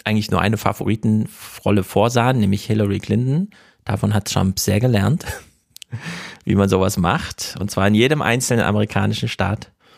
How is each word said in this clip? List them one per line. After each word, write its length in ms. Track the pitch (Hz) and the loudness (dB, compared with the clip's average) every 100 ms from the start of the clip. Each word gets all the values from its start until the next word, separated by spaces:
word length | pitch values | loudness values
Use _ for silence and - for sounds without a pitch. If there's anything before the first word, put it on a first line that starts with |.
eigentlich 260 | 107 107 104 | -2 -2 0
nur 100 | 87 | 0
eine 180 | 95 110 | 0 0
Favoritenrolle 1200 | 98 - 98 110 110 107 - - - - - 101 | -2 -2 -4 -2 0 0 -2 -10 -20 -6 0 0
vorsahen, 560 | 92 - 113 123 123 123 | 2 0 2 2 2 2
nämlich 260 | 98 101 - | 2 0 0
Hillary 340 | 110 101 95 | 0 0 -2
Clinton. 500 | - 110 127 151 208 - _ _ | -2 0 0 0 -2 -8 _ _
Davon 300 | - 101 101 | -2 0 2
hat 160 | 104 - | 0 0
Trump 300 | 95 95 95 | 0 2 0
sehr 180 | - 104 | 0 2
gelernt, 460 | 127 104 101 160 - - - _ _ - | 4 2 2 0 -2 -12 -14 _ _ -20
<laughs> 600 | - 113 170 175 - - | -14 -12 -10 -12 -14 -12
wie 100 | - | 0
man 140 | 98 98 | 2 4
sowas 300 | 95 95 - | 4 2 2
macht. 580 | 85 151 - - - - | 0 0 -4 -10 -12 -8
Und 120 | 104 | -6
zwar 180 | - 101 | 0 2
in 60 | |
jedem 280 | 107 131 151 | 4 4 2
einzelnen 420 | - 123 - 117 | 0 0 0 0
amerikanischen 640 | - 104 107 - 104 110 120 | 2 0 0 0 -2 -2 -6
Staat. 440 | - 101 104 - _ _ | -2 -2 -4 -8 _ _